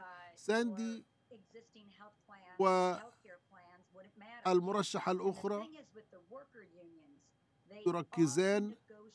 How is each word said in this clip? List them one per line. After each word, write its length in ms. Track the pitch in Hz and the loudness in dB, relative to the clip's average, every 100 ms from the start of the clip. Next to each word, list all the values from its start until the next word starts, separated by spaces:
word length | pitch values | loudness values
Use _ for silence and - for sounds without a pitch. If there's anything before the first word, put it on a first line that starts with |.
| 185 175 175 - | -12 -18 -20 -8
ساندي 720 | - 220 233 202 226 226 - _ - 220 _ 226 233 220 202 190 208 _ - 196 180 - 190 185 180 175 233 - 190 - _ 190 175 180 _ 185 196 - - - 185 | -2 0 0 -2 -6 -8 -14 _ -20 -20 _ -20 -20 -20 -20 -20 -20 _ -20 -20 -8 2 4 6 4 0 -8 -20 -20 -20 _ -20 -20 -20 _ -20 -20 -20 -20 -6 2
والمرشحة 680 | 180 180 202 - 202 185 | 2 2 0 -2 -2 -2
الأخرى 580 | 185 190 196 202 208 320 311 - 214 - 185 170 262 277 240 175 175 170 160 147 - _ _ _ _ - 208 180 | 0 -2 -2 -4 -4 -8 -16 -20 -20 -20 -20 -20 -18 -18 -20 -20 -20 -20 -20 -20 -20 _ _ _ _ -20 -4 -2
يركزان 880 | 170 - 170 156 147 190 208 208 - - - - | -2 -2 2 4 4 4 4 0 -6 -18 -20 -20